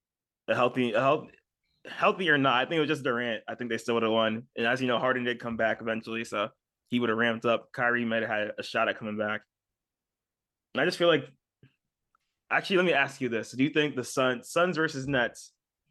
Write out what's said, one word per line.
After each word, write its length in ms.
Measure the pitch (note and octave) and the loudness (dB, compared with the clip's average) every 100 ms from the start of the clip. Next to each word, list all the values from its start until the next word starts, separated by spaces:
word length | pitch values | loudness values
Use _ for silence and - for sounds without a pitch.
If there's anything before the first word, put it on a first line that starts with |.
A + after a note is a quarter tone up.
| _ _ _ _ - | _ _ _ _ -2
A 60 | |
healthy, 380 | A2+ B2 B2 A#2+ | 2 2 2 0
a 80 | G#2+ | 2
health, 280 | C3+ D3+ - - _ _ _ _ - | 2 2 -2 -20 _ _ _ _ -16
healthy 440 | - F#3 F3 F3+ | 0 0 2 2
or 80 | D3 | 4
not, 160 | C3+ | 4
I 100 | B2 C3 | 4 2
think 100 | E3 | 0
it 40 | |
was 80 | D3 | 0
just 140 | D3 | 0
Durant. 400 | C3+ A#2+ A#2+ A2 - | 0 -2 -2 -4 -8
I 80 | A2+ | -8
think 120 | A#2+ | -6
they 100 | A2+ | -4
still 160 | - | 0
would 100 | A#2 | 2
have 80 | A2+ | 4
won. 340 | A2+ A2 A2 B2+ - | 4 2 0 -8 -4
And 100 | A#2 | -2
as 140 | B2+ | 0
you 60 | B2+ | 0
know, 120 | A#2 | 0
Harden 260 | C3 B2+ | 0 0
did 160 | A#2+ A#2 | -2 -4
come 160 | A#2+ A2+ | -6 -2
back 240 | A2+ A2 | -2 -2
eventually, 440 | A2+ A2 A#2 A2+ | -4 -6 -6 -8
so 260 | A2+ G#2+ G#2 _ _ _ - | -6 -4 -6 _ _ _ -4
he 120 | B2 | 0
would 100 | A#2 | 2
have 80 | A2 | 2
ramped 260 | A#2 A2+ | 2 0
up. 280 | B2 A2 - | 0 0 -2
Kyrie 320 | - A#2+ A#2+ | -2 0 0
might 180 | A#2 A2+ | 0 -2
have 80 | A2 | 0
had 220 | G#2+ G#2 G#2 | -2 -4 -6
a 40 | |
shot 260 | G2+ A#2 A2 | -4 -2 0
at 80 | F#2+ | -2
coming 220 | A2 G#2+ | -6 -4
back. 240 | G#2 G#2+ _ _ _ _ _ _ _ _ _ _ _ _ _ | -4 -6 _ _ _ _ _ _ _ _ _ _ _ _ _
And 60 | A#2+ | -2
I 60 | D#3+ | 0
just 100 | F3 | 2
feel 120 | E3+ | 4
like, 200 | D#3 C3+ _ _ _ - _ _ _ _ _ _ _ - | 4 0 _ _ _ -20 _ _ _ _ _ _ _ -4
actually, 260 | C3 - F#3 | -2 2 2
let 80 | F3+ | 4
me 80 | |
ask 260 | C#3 C#3 - | 2 0 -2
you 80 | B2 | -4
this: 220 | A2+ - | -4 -4
Do 120 | A#2+ | 0
you 60 | C#3+ | 0
think 260 | D3+ D3+ | 2 0
the 100 | B2+ | -2
Suns, 440 | - - C3 A#2+ - | -4 0 0 0 -2
Suns 280 | E3+ F3+ D#3 | 0 0 0
versus 300 | D#3+ C#3+ C3 | -2 -4 -2
Nets, 460 | C3+ A2+ - - _ _ _ _ | 0 0 -4 -20 _ _ _ _